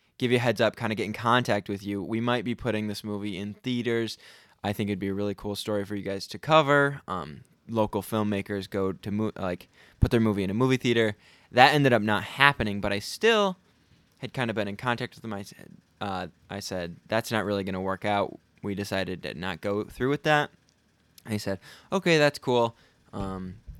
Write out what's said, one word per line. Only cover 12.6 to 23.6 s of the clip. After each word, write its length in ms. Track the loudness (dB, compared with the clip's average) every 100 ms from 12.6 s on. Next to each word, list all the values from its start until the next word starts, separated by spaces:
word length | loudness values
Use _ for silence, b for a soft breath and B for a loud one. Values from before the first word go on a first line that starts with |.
| -2 -2
but 120 | -2
I 60 | -4
still 580 | -6 0 2 4 2 -2 _ _ _ _ _ _
had 140 | -10
kinda 220 | -4 -2
been 120 | -2 -4
in 80 | -4
contact 380 | -4 -4 -6
with 80 | -10
them. 100 | -10
I 100 | -10
said, 260 | -12 -18 -20 -20 _ _
uh, 280 | -8 -6 -8 -12 _
I 100 | -10
said, 360 | -6 -6 -6 -10 _
"That's 240 | -2 0
not 140 | -2
really 200 | 0 -2
gonna 160 | -2 -4
work 220 | -4 -4
out." 360 | -2 0 -2 -6 _ _
We 120 | -6
decided 480 | -6 -4 -4 -4 -6
to 120 | -8
not 260 | -8 -8 -6
go 240 | -4 -4
through 240 | -6 -4 -2
with 140 | 0
that. 260 | 2 2 0 -8 _ _ _ _ _ -20
And 80 | -6
he 60 | -6
said, 220 | -4 -8 b b b
"Okay, 260 | -2 4 6
that's 200 | 4 2
cool. 360 | 0 2 2 -2 _ _ _
Um, 440 | -8 -6 -6 -10 -12